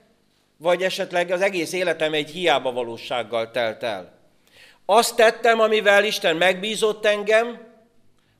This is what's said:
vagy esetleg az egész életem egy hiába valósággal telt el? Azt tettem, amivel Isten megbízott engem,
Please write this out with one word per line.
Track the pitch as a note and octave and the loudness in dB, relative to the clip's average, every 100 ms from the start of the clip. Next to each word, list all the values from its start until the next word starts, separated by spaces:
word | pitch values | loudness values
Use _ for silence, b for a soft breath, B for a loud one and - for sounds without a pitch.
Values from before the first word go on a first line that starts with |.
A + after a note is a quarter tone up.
| _ _ _ _ _ _ | _ _ _ _ _ _
vagy | D3+ F3 | -2 0
esetleg | F#3 F#3 F#3 F3+ F3 | -2 -4 -4 -4 -2
az | F3+ | 0
egész | G3 F#3 D#3 | -2 -2 -4
életem | F3+ F3+ D#3 D#3 | -2 -2 -2 -2
egy | D#3 D3 | -2 -6
hiába | D#3 E3+ C#3 C3 | -4 0 0 0
valósággal | B2 A#2 A2+ - B2+ A2 A#2 A2+ | -4 -6 -8 -8 -6 -4 -4 -4
telt | B2+ A2+ A2 | -4 -4 -4
el? | A#2+ G2 F2 _ _ _ b b b b - | -8 -8 -12 _ _ _ b b b b 2
Azt | G#3 A#3 - | 2 4 4
tettem, | A3 A3+ A#3 A3+ | 2 4 2 4
amivel | G#3+ G#3+ G#3 G3+ | 2 2 4 4
Isten | G#3 G#3 F3+ D#3+ | 4 0 -2 2
megbízott | F3+ F#3 G#3 A3 A3 G#3 G#3+ | 2 0 -4 -2 -2 0 0
engem, | G#3 G#3 A3 A#3 A#3 - _ _ _ _ _ _ | 0 2 2 2 -6 -18 _ _ _ _ _ _